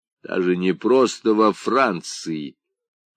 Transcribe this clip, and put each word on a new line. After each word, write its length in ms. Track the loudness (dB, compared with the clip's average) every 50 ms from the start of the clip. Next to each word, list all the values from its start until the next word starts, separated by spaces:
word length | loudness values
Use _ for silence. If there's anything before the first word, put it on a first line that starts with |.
| _ _ _ _ _
даже 340 | -8 -4 -2 0 0 0
не 180 | 0 0 -2 -2
просто 600 | -2 0 2 4 4 4 2 0 -2 _ 0 2
во 180 | 4 4 2 2
Франции, 1040 | 0 -4 -2 0 2 0 0 -2 -4 -8 -12 -14 -12 -10 -8 -8 -8 -10 -12 -14 _ _ _ _ _ _ _ _ _ _ _ _